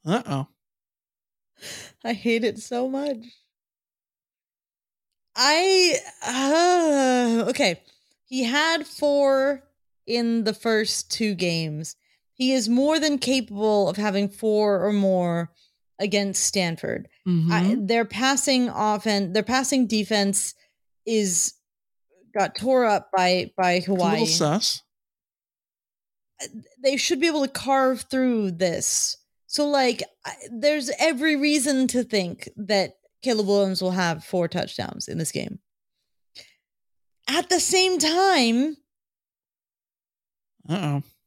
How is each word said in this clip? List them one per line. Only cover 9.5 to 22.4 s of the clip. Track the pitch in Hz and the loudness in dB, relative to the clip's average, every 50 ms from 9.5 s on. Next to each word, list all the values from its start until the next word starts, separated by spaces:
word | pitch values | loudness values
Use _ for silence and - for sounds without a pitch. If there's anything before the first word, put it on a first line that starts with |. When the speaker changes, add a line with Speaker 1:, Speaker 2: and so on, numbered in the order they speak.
| 285 269 _ _ _ _ _ _ _ _ _ | -2 -4 _ _ _ _ _ _ _ _ _
Speaker 2:
in | - 226 240 233 233 233 233 214 | -4 -2 0 0 0 0 0 0
the | 214 208 | -2 -4
first | - - 233 220 214 - - - - - _ | -2 -2 0 0 0 0 -2 -4 -6 -6 _
two | - - 226 214 202 | -4 -2 -2 -2 -2
games. | 170 185 175 170 165 160 156 151 151 160 - - _ _ _ _ _ _ _ _ | -2 -2 -2 -2 -2 -4 -4 -6 -8 -10 -10 -14 _ _ _ _ _ _ _ _
He | _ 254 254 269 | _ 0 0 2
is | 262 214 220 | 0 0 2
more | 240 254 269 294 311 320 | 2 2 4 2 2 2
than | 285 311 285 | 2 0 0
capable | 277 - 247 262 269 220 - 202 196 214 220 214 208 196 - | 0 0 0 0 0 -2 -4 -6 -2 0 2 2 2 2 0
of | 180 | 0
having | 196 208 214 190 202 202 202 | -2 -4 -2 0 -2 -2 -4
four | 202 - - 220 214 214 214 208 202 185 175 | -6 -4 -2 0 2 2 2 2 2 2 0
or | 208 208 | 0 0
more | 202 196 196 190 180 180 175 170 170 170 160 _ _ _ _ _ _ _ _ _ - | 2 2 2 2 2 0 0 -2 -2 -4 -6 _ _ _ _ _ _ _ _ _ -6
against | 196 208 175 202 202 196 190 - - | -4 0 0 0 0 0 -2 -2 -4
Stanford. | - - 196 180 170 165 - - - - - - - _ _ _ | -2 0 0 0 -2 -2 -4 -6 -6 -6 -6 -8 -14 _ _ _
Speaker 1:
Mm-hmm. | 185 180 165 160 170 | 0 2 2 2 2
Speaker 2:
I, | 165 170 180 196 226 | 2 2 2 2 2
their | 254 202 185 233 233 226 | 0 0 0 0 0 0
passing | 226 - 196 247 269 277 247 - 294 269 254 247 233 | -2 -2 -2 0 0 0 0 2 2 2 2 2 0
offen-, | - - 214 214 208 208 - 220 208 202 202 170 180 | -2 -2 0 0 0 0 0 0 0 0 -2 0 0
their | 220 208 | -2 0
passing | 226 240 262 269 - 285 262 254 | 2 0 0 0 2 2 0 0
defense | 202 226 214 208 - 220 208 202 196 196 - - - - _ _ _ _ _ _ _ _ _ _ | 2 0 -2 0 0 0 0 2 2 0 -2 -4 -6 -10 _ _ _ _ _ _ _ _ _ _
is, | 214 226 220 208 190 - - - - - _ _ _ _ _ _ _ _ _ _ _ _ _ _ _ _ | -2 0 0 0 0 0 -2 -2 -2 -6 _ _ _ _ _ _ _ _ _ _ _ _ _ _ _ _
got | 208 | -2